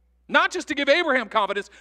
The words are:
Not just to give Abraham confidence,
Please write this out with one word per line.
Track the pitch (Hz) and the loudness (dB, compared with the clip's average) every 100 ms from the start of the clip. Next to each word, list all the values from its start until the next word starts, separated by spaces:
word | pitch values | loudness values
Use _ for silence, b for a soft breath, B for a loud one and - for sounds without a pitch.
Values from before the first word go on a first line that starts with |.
| _ _ - | _ _ 0
Not | 247 370 | 0 2
just | 370 - | -2 -6
to | 285 | -4
give | 277 | 2
Abraham | 311 330 262 214 | 2 2 -2 0
confidence, | 226 196 202 196 B | -2 -2 -4 -8 B